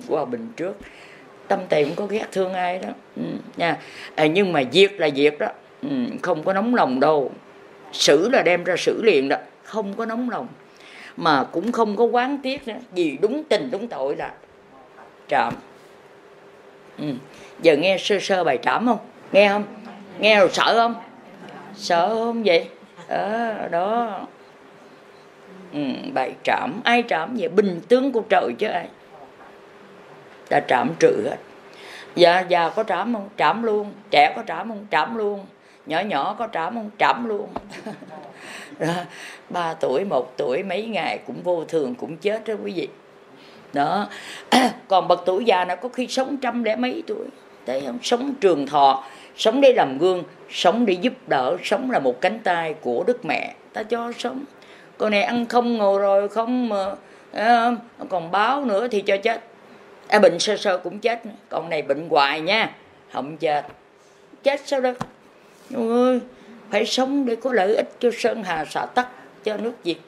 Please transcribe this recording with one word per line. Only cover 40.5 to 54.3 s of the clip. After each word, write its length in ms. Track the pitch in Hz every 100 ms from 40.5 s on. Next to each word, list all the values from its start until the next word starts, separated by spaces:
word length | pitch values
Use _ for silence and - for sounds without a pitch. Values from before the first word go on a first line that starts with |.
| 135
mấy 220 | 190 185 226
ngày 340 | 208 143 107 -
cũng 160 | 143
vô 200 | 175 170 151
thường, 300 | 165 131 123
cũng 220 | - 165
chết 300 | 202 220 220
đó 60 | 202
quý 80 | 202 175
vị. 120 | 143 - - - - - - - -
Đó. 340 | 143 147 190 196 - - - -
<clears throat> 360 | 247 254 - -
Còn 200 | 185 170
bậc 140 | 175 185
tuổi 200 | 190 226
già 200 | 185 175
nào 120 | 180
có 120 | 247
khi 180 | 247 247
sống 300 | - 262 277
trăm 260 | 240 233
lẻ 120 | 220 220
mấy 280 | 247 226 -
tuổi. 180 | 208 - - - - -
Thấy 180 | 131 139
không? 140 | 123
Sống 320 | - - 139 131
trường 260 | 196 151 139
thọ, 360 | 147 139 135 - - - -
sống 240 | 220 247
để 120 | 277
làm 240 | 220 139 135
gương, 260 | 180 165 165 - -
sống 360 | - 180 220 233
để 80 |
giúp 200 | 180 240 - -
đỡ, 300 | 143 127 175
sống 280 | - 208 262
là 80 | 202
một 220 | 135 123
cánh 180 | 185 220
tay 340 | 190 170 160 151
của 220 | - 127 185
Đức 180 | 247 160
Mẹ. 280 | 123 - - -
Ta 100 | 214
cho 280 | 214 233 233 233
sống. 260 | 240